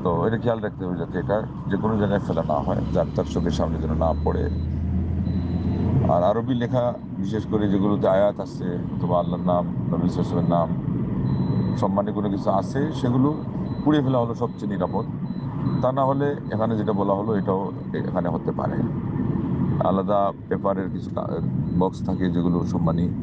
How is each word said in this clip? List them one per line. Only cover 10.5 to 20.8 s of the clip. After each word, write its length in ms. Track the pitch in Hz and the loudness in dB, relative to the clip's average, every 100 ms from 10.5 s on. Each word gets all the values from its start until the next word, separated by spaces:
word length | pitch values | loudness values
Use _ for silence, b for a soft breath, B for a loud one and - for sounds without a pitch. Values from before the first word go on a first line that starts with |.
| 85 | 2
নাম, 1200 | 82 - - - - - - - - - - - | 2 0 -2 -2 -2 -2 0 0 0 0 0 0
সম্মানী 300 | 101 98 101 98 | 0 2 0 0
কোনো 120 | 104 | -2
কিছু 200 | 95 104 | 0 0
আছে, 420 | 98 95 135 147 156 | 0 0 -2 -2 0
সেগুলো 300 | 131 127 135 156 - - - - | 0 2 2 0 -4 -4 -4 -2
পুড়িয়ে 200 | 143 151 131 | 4 4 4
ফেলা 140 | 131 | 2
হলো 100 | 117 113 | 2 0
সবচেয়ে 360 | 120 - 107 | -4 -2 -4
নিরাপদ। 320 | 98 90 117 120 - - - - - - - | -2 -2 -2 -4 -4 -6 -6 -6 -4 -2 0
তা 100 | 123 | 0
না 120 | 135 135 | 2 2
হলে 260 | 139 143 143 - | 2 0 -2 -4
এখানে 240 | 107 110 110 | 0 0 2
যেটা 160 | 104 | 0
বলা 200 | 98 98 | 0 2
হলো 180 | 98 110 107 | 0 2 0
এটাও 320 | 95 95 95 87 - | 2 0 -2 -6 -6
এখানে 340 | 80 80 90 85 | -4 -2 0 0
হতে 220 | 80 - | 0 -2
পারে। 260 | - - - - - - - - - - - - - - | -2 -2 0 -2 -2 -4 -2 0 0 0 0 0 2 2
আলাদা 440 | 95 92 101 101 - - | 2 2 2 2 -2 -6
পেপারের 400 | 98 98 95 | -2 0 0